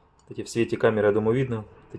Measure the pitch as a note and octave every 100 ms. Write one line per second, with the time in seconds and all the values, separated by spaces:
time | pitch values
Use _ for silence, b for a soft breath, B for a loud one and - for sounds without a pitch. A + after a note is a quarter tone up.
0 | _ _ - - G#2 A#2 A2+ A2 A#2+ G#2+
1 | G#2 G#2+ A2 B2 B2+ A2+ G#2 - -